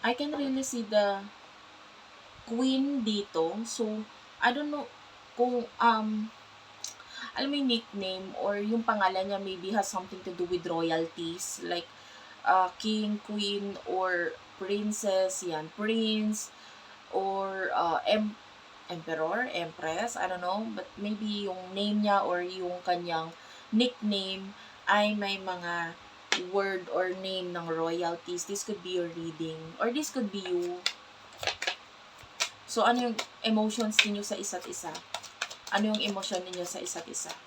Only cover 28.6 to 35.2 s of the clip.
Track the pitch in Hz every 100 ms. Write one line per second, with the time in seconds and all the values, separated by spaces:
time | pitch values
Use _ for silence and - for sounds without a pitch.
28.6 | - 202 180 180 170 165 165 156 160 160
29.6 | 160 - 226 262 302 262 208 196 180 175
30.6 | 175 180 - - - - - - - -
31.6 | - - - - - - - - - -
32.6 | - 226 214 247 247 220 - - 220 214
33.6 | 214 214 214 214 208 202 202 208 202 180
34.6 | - 175 165 156 - -